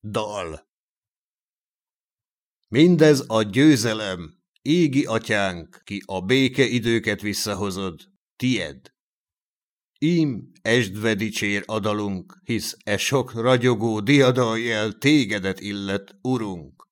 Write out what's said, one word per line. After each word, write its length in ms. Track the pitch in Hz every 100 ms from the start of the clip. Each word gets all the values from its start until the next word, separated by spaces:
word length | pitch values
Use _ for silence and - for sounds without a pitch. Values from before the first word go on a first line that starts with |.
| 104
Dal. 580 | 107 107 104 87 78 _ _ _ _ _ _ _ _ _ _ _ _ _ _ _ _ _ _ _ _ _
Mindez 560 | 113 170 165 156 143 -
a 160 | 110
győzelem, 1000 | 107 123 156 131 113 110 104 90 80 _ _ _
égi 440 | 131 170 160 131 -
atyánk, 760 | 113 - 107 98 87 80 -
ki 180 | - 101 -
a 160 | 95
béke 440 | 95 127 135 131 123
időket 560 | 120 113 117 107 104
visszahozod, 800 | 104 98 - 98 101 92 95 82 - _ _ _
tied. 580 | 127 113 80 67 - _ _ _ _ _ _ _ _ _ _ _
Ím, 540 | 151 170 156 113 - _
esdve 540 | 110 120 107 98 113 104
dicsér 480 | 110 101 104 101 -
a 140 | 110
dalunk, 600 | 107 104 104 95 - -
hisz 340 | - 113 - -
e 140 | - 101
sok 360 | - 139 123
ragyogó 640 | 113 120 127 123 117 113 107
diadaljel 920 | 104 143 127 123 117 113 117 107 107
tégedet 680 | 101 139 151 113 104 95 95
illet, 580 | 104 101 98 98 98 _
urunk. 680 | 127 127 107 90 71 _ _